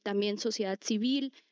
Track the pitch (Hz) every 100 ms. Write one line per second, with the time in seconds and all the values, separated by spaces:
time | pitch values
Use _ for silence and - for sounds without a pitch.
0 | 214 202 208 202 233 220 196 196 - 220
1 | 240 277 269 - _